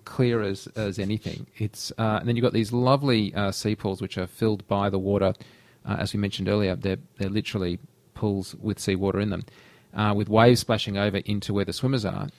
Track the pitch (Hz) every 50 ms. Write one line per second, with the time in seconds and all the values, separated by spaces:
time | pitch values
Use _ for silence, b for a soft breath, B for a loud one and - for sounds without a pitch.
0 | - - - - 127 120 117 113 104 98 98 - - - - 110 107 101 87 104
1 | 95 98 110 104 - 95 - - - - _ - 104 - - - - - - -
2 | 113 110 107 98 - 120 120 117 127 - - 113 110 110 120 120 123 127 139 139
3 | 143 135 120 110 104 95 - 101 101 98 - - - 104 107 - - 98 95 92
4 | 101 - - 95 90 - - - 113 110 104 95 - - 107 101 101 101 98 95
5 | 95 98 101 98 98 95 - B B B B B B B B B - - 104 -
6 | 107 - - 104 101 98 - - 95 98 104 104 101 95 90 - - 95 95 -
7 | - - _ - 98 95 101 107 - - - 101 90 87 90 - - - _ _
8 | _ _ _ - 113 104 98 98 92 - - - 107 107 95 - - 104 95 92
9 | 98 98 95 98 104 104 92 90 - B B B B B B B B B - -
10 | 107 104 101 104 107 - 104 110 117 123 123 117 - - 113 104 - 104 98 101
11 | 101 104 98 98 - - 104 101 - - 101 101 98 - 90 - 131 131 135 120
12 | 101 92 95 98 98 - -